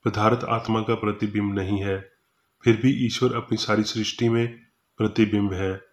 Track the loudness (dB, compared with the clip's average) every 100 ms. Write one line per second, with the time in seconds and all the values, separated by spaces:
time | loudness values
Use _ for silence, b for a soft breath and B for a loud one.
0 | -2 2 2 2 0 -4 0 -2 0 -2
1 | -2 -2 -4 -2 -2 -2 -2 -2 -2 -4
2 | -8 _ _ _ _ _ 2 4 2 2
3 | -2 2 0 0 -4 -4 0 0 0 -2
4 | -6 -2 0 2 0 -6 _ _ _ _
5 | -2 2 2 4 0 -2 -4 -6 -12